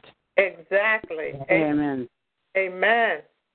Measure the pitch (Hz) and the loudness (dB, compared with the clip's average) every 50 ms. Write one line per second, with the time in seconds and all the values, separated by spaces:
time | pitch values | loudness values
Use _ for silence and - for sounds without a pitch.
0 | - - _ _ _ _ - 190 196 190 165 165 160 - 190 196 208 220 220 220 | -20 -20 _ _ _ _ 0 0 0 0 -2 -10 -8 -2 0 0 2 2 -2 -2
1 | - - 165 156 151 143 139 139 139 - 185 165 156 151 147 147 147 143 135 131 | -4 -8 -10 -8 -8 -8 -8 -8 -2 0 2 2 2 2 0 0 0 -2 -4 -4
2 | 120 - _ _ _ _ _ _ _ _ - 190 190 185 185 185 190 208 226 233 | -8 -10 _ _ _ _ _ _ _ _ -4 -2 -2 -2 -2 0 2 2 4 4
3 | 226 208 165 151 - _ _ _ _ _ | 2 0 0 -4 -8 _ _ _ _ _